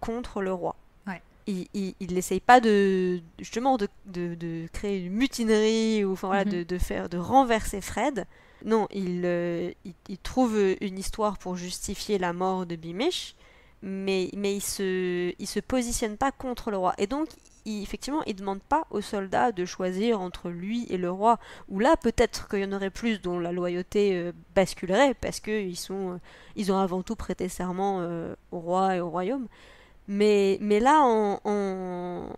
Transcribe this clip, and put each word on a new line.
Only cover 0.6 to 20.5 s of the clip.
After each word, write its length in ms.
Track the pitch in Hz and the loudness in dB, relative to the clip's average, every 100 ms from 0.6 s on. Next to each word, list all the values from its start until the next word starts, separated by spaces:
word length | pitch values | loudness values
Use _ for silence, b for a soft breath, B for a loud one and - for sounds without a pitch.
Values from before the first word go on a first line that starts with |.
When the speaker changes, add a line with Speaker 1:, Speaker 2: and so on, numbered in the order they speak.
| 165 - - _ 202 | -4 -8 -16 _ -12
Speaker 2:
Ouais. 140 | 175 - _ - | -12 -14 _ -6
Speaker 1:
Il, 200 | 185 175 | -6 -4
il, 220 | 202 190 - | -6 -6 -6
il 140 | 180 | -4
n'essaye 280 | 180 - 190 | -2 0 0
pas 180 | - 247 | 8 8
de, 640 | 226 202 196 190 185 180 165 - | 8 6 4 4 0 -2 -6 -14
justement, 380 | 190 226 262 262 | -8 -2 2 2
de, 100 | 202 - 202 | 0 -6 -12
de, 300 | 175 175 170 | -6 -6 -6
de 320 | 170 165 165 | -8 -8 -8
créer 260 | - 202 196 180 | -8 -4 -4 -4
une 80 | |
mutinerie 880 | 202 269 - 220 214 214 226 220 214 | 0 0 0 4 4 4 4 4 2
ou, 80 | 196 | 2
enfin, 140 | 185 190 | -2 0
voilà, 180 | 196 196 | 0 2
Speaker 2:
Mhm. 60 | |
Speaker 1:
de, 120 | 185 | -2
de 140 | 170 180 | -2 -2
faire, 320 | - 190 190 | 0 -2 -4
de 80 | 175 | -4
renverser 640 | 175 262 254 220 - 202 | 4 6 6 4 0 -6
Fred. 460 | - - 262 233 - b b b 208 | -6 -2 0 -2 -6 b b b 0
Non, 220 | 220 196 | 2 2
il, 280 | 202 185 180 175 | -2 -4 -2 0
euh, 460 | 175 175 170 175 - 196 | 0 -2 -2 -6 -8 -14
il, 80 | - - | -16 -14
il 80 | 190 | -12
trouve 400 | - 254 247 214 196 185 | -4 2 2 4 4 2
une 160 | 202 190 | -2 -4
histoire 380 | 190 - 208 190 | -6 -2 -2 -2
pour 180 | 185 180 | -6 -6
justifier 600 | 180 - - 196 - 202 | -6 -8 -8 -8 -2 0
la 160 | 180 | 0
mort 320 | 175 185 185 175 | 0 0 0 -4
de 100 | 170 | -8
Beamish, 600 | 165 175 311 - - - b b b b | -8 -2 -2 -2 -8 -16 b b b b
mais, 480 | 190 190 190 190 180 196 | -10 -6 -2 0 0 -2
mais 180 | 202 202 | -2 -2
il 60 | |
se, 720 | - - 190 185 180 180 180 - | -4 -4 -2 0 0 -2 -2 -4
il 100 | 202 | -6
se 120 | 208 | -6
positionne 560 | - 254 233 - 220 208 | 0 0 0 -2 -4 0
pas 160 | 277 | -2
contre 400 | - 262 240 - | -2 -6 -6 -4
le 60 | 196 | 0
roi. 160 | 180 - | 0 0
Et 80 | 196 | -2
donc, 200 | 277 311 - _ _ 220 | -2 -4 -8 _ _ -8
il, 180 | 214 | -8
effectivement, 400 | 185 208 - 302 - | -6 -8 -4 -4 -4
il 100 | 190 | -6
demande 260 | 196 196 | -6 -8
pas 260 | - 214 - | 0 0 0
aux 100 | 208 | -6
soldats 500 | - 202 190 - 247 | -4 -6 -2 2 2
de 140 | 190 180 | 0 -6
choisir 560 | - 185 185 233 214 | -4 -4 0 0 0
entre 280 | 180 - | -2 -8
lui 360 | 175 | -10